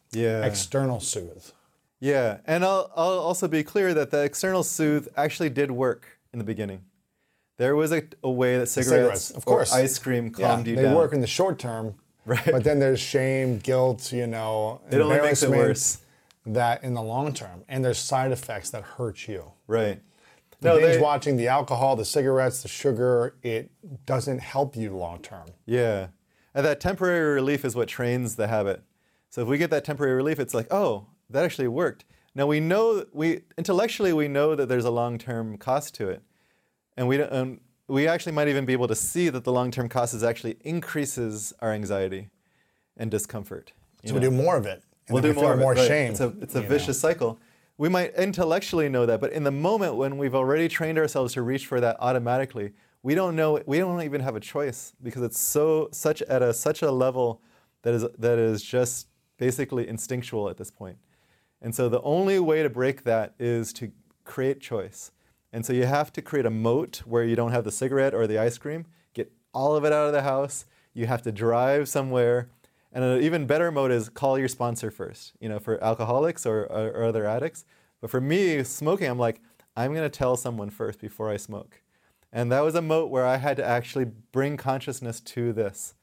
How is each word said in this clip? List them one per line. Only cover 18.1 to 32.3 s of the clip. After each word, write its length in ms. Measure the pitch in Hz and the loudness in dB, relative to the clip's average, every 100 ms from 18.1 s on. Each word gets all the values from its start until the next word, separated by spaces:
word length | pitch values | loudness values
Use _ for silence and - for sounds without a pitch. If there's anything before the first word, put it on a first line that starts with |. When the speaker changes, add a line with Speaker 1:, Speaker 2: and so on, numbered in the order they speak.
| 131 131 | 0 0
Speaker 2:
effects 360 | 127 - 107 - | -2 -6 -10 -8
that 120 | 113 | -10
hurt 440 | - - 120 98 - | -12 -8 -8 -8 -10
you. 260 | 95 76 - - | -12 -12 -16 -2
Speaker 1:
Right. 340 | 113 107 92 _ _ _ _ _ - | 0 0 -2 _ _ _ _ _ 0
Speaker 2:
The 80 | 160 | 4
Speaker 1:
No, 100 | 160 | 6
Speaker 2:
binge 160 | 165 165 | 8 6
Speaker 1:
they 40 | |
Speaker 2:
watching, 360 | 147 143 147 127 | 4 2 0 0
the 100 | 120 | 2
alcohol, 480 | 139 131 120 135 120 | 2 0 0 2 2
the 80 | |
cigarettes, 580 | 110 147 135 131 131 131 | 0 0 2 4 2 -2
the 60 | - | -10
sugar, 680 | - 143 113 127 120 117 - | -2 0 2 4 2 2 -4
it 280 | 123 113 - _ 180 135 - | -4 -4 -6 _ -18 -10 -4
doesn't 340 | 131 139 127 | -2 -2 -6
help 360 | - 139 139 117 | -4 -2 -2 -4
you 180 | 110 | -6
long 260 | 95 85 87 | -6 -8 -10
term. 240 | - 95 82 - | -16 -18 -20 -14
Speaker 1:
Yeah. 440 | - 123 117 101 92 - _ _ _ | -2 0 2 0 -4 -12 _ _ _
And 100 | 139 151 | 0 0
that 120 | 143 | 0
temporary 540 | 180 175 180 175 151 | -2 0 0 2 2
relief 300 | 143 135 143 | 2 0 0
is 100 | 135 117 | -2 -2
what 120 | 113 | -4
trains 480 | - 120 123 117 113 | -2 -2 -2 -2 -2
the 120 | 107 | 0
habit. 340 | 110 98 92 - _ _ _ _ | 0 0 -4 -8 _ _ _ _
So 100 | - | -6
if 60 | 120 | -2
we 80 | 143 | 0
get 120 | 170 | 0
that 140 | 147 | 0
temporary 300 | 156 139 139 | -2 -2 0
relief, 240 | 127 143 151 | 0 0 -2
it's 140 | 127 | -2
like, 120 | 117 - | -4 -2
"Oh, 340 | 196 180 104 104 _ _ | 0 0 -2 -8 _ _
that 160 | 131 | -2
actually 240 | 175 - 127 | -2 -2 -2
worked." 360 | 131 160 - _ _ _ | 0 -2 -4 _ _ _